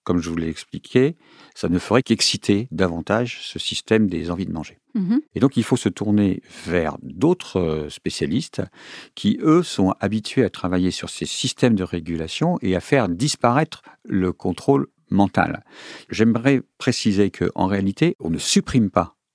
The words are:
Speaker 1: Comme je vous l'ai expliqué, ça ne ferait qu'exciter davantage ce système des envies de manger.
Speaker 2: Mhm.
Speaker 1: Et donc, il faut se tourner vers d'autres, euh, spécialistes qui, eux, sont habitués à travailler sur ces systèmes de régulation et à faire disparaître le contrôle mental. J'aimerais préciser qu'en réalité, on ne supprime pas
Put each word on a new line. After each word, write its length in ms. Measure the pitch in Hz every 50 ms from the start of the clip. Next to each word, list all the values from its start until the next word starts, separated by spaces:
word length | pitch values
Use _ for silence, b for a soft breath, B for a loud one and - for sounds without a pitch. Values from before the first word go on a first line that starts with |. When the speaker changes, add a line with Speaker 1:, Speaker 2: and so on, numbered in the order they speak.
| -
Speaker 1:
Comme 160 | - 87 87
je 100 | 80 82
vous 60 | 82
l'ai 120 | 82 82 82
expliqué, 680 | 80 - - _ - - - - - 127 131 151 170 b b b b b b b b
ça 160 | - - 123
ne 80 | 127
ferait 240 | - - - 101 131 -
qu'exciter 640 | - 117 - - - - - - - 101 101 120 -
davantage 720 | - 117 95 87 85 85 - - 101 113 123 117 - - -
ce 160 | - - -
système 480 | - - 113 - - - 110 110 107
des 240 | 95 87 80 80 85
envies 140 | 87 90 95
de 40 | - 85
manger. 260 | 82 76 - - _ _ _ -
Speaker 2:
Mhm. 260 | 214 185 175 226 294 - _ -
Speaker 1:
Et 40 | -
donc, 180 | 123 135 -
il 60 | - 110
faut 140 | - 131
se 120 | - - 101
tourner 520 | - - 101 107 104 104 101 95 92 - - - - - -
vers 320 | 87 85 87 80 78 - - -
d'autres, 560 | - 76 90 127 165 180 - - - - 95
euh, 300 | 87 82 78 78 76 73
spécialistes 760 | - - - 80 - - 80 71 82 - 165 - - - 95 - B B B B B B B B B
qui, 240 | - - 202 226 269 -
eux, 180 | 156 156 175
sont 320 | 165 - - - 98 92 - -
habitués 440 | - 98 107 110 104 - - 135 117
à 60 | 92
travailler 400 | - - - 90 90 90 92 90
sur 220 | - - - -
ces 160 | - - 78
systèmes 480 | - - - - 127 - - 131 123 113
de 80 | 95 92
régulation 720 | - - 87 80 87 85 80 80 82 - - 151 170 175 - -
et 120 | 92 92
à 40 | 87
faire 280 | - - 143 135 110
disparaître 760 | 90 87 87 131 151 - - - 117 120 147 156 - - - B B B B _
le 300 | - - 95 92 90 87
contrôle 540 | _ - 92 85 - - - 139 139 143 - _ _ _ -
mental. 520 | 95 98 101 101 - - 82 80 78 - - B B B B B B B B B
J'aimerais 520 | - 82 113 117 107 113 120 139 139 123 - _ _ -
préciser 500 | - 131 120 - - 107 95 98 104 95
qu'en 380 | - - 90 87 - - 92
réalité, 480 | 95 101 98 98 98 98 - 160 175 - -
on 120 | - -
ne 80 | - 110
supprime 500 | - - - 196 - - - 123 107 92
pas 260 | - 90 85 - _ _ _ _